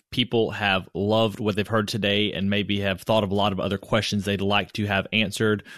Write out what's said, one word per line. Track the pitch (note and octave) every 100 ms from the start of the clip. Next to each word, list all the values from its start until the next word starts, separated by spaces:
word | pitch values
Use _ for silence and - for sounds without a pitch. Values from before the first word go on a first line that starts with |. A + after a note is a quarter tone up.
| _
people | - G#2+ A#2 G#2
have | - G2+ F#2+ -
loved | E2 G2+ A2 A2+ -
what | G#2+ G2
they've | G2
heard | A2+ G#2
today | A2 G2+ G2+ G#2
and | - G2
maybe | G2+ G2 G2+
have | G2 F#2+
thought | - A2
of | G2+
a |
lot | G2+ G2+
of | F#2+
other | F2 F#2+
questions | - A2+ - G#2 G2
they'd | G2
like | G2 G2+ F#2+
to | -
have | G2+ G2 F#2
answered | A2 G2+ - A2 G#2 -